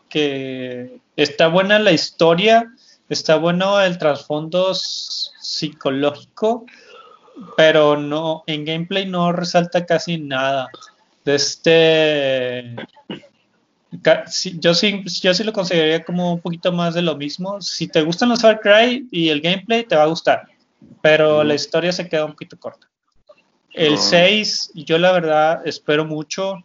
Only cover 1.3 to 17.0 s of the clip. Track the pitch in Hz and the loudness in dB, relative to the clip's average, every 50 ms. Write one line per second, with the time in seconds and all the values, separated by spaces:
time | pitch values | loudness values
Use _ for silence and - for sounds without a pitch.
1.3 | - - 170 165 170 185 190 196 208 214 214 202 165 147 - - - - 165 165 | 2 2 2 4 4 2 2 4 2 4 4 4 2 2 0 -4 -2 2 4 4
2.3 | 170 170 202 220 226 233 233 233 - _ _ _ _ _ _ _ 147 - - - | 4 4 4 4 4 4 2 0 -10 _ _ _ _ _ _ _ -8 -6 0 2
3.3 | 160 156 160 170 175 180 190 196 202 202 196 185 175 175 156 151 139 143 - - | 2 2 2 0 0 0 0 2 2 2 2 0 0 0 0 -2 -2 -2 -4 -6
4.3 | 151 151 160 160 170 180 185 190 180 185 - - - - - - - - - - | -6 -6 -6 -4 -2 -2 0 0 -2 -4 -6 -8 -10 -10 -10 -10 -10 -10 -10 -10
5.3 | - _ - - - - 160 151 151 _ - 143 135 135 143 147 147 - - _ | -12 _ -12 -10 -8 -6 -8 -8 -10 _ -4 -4 -2 0 -2 -2 -2 -4 -14 _
6.3 | _ - 220 220 233 240 - - - - - - - - - - - _ _ _ | _ -4 -2 -2 -2 -2 -8 -16 -20 -20 -20 -20 -20 -20 -20 -20 -20 _ _ _
7.3 | _ 311 196 - - - 160 160 156 156 151 147 147 147 147 143 147 156 165 160 | _ -20 -20 -6 2 4 4 6 6 6 4 4 4 2 -2 -4 -4 -4 -4 -4
8.3 | 156 156 - - 156 151 147 156 160 165 170 170 190 190 196 190 185 175 175 175 | -6 -6 -6 -8 -8 -6 -6 -6 -6 -6 -6 -4 -4 -4 -4 -4 -2 0 0 0
9.3 | 175 175 175 175 - 175 175 175 - 180 175 - 170 160 - 175 170 160 147 139 | 0 -2 -4 0 0 0 0 2 -2 -4 0 0 0 0 0 -4 -6 -6 -6 -6
10.3 | 135 131 135 135 139 135 127 123 - - - - _ _ _ _ _ _ _ 143 | -4 -2 0 0 -2 -2 -4 -6 -12 -20 -20 -20 _ _ _ _ _ _ _ 0
11.3 | 143 139 139 - - - - 170 165 165 165 160 160 156 156 156 151 143 139 135 | 0 0 0 -2 -6 -2 2 4 4 6 6 4 4 4 2 2 2 0 0 0
12.3 | 131 131 123 123 123 123 123 120 120 120 - - _ - _ - - - 587 554 | -2 -2 -2 -4 -6 -8 -10 -12 -14 -14 -16 -16 _ -20 _ -18 -18 -18 -18 _
13.3 | _ _ _ _ _ _ _ _ _ _ _ _ - - - 160 160 - - - | _ _ _ _ _ _ _ _ _ _ _ _ -20 -2 2 2 2 2 0 -6
14.3 | - - - 185 185 160 143 170 170 170 214 208 196 196 196 185 - - - 185 | -8 -8 -8 -8 -8 -2 0 0 2 2 0 0 -2 -4 -8 -10 -8 -2 0 0
15.3 | 180 180 214 214 214 208 180 175 185 165 156 156 160 165 165 - 175 180 175 175 | 0 0 -2 -4 -4 -4 -4 -2 0 0 2 2 0 -2 -4 -4 -6 -4 -2 -2
16.3 | 170 170 - 185 170 165 - 185 175 175 170 170 160 175 | -4 -4 -6 -8 -8 -4 -4 -2 -2 0 -2 -2 -2 -2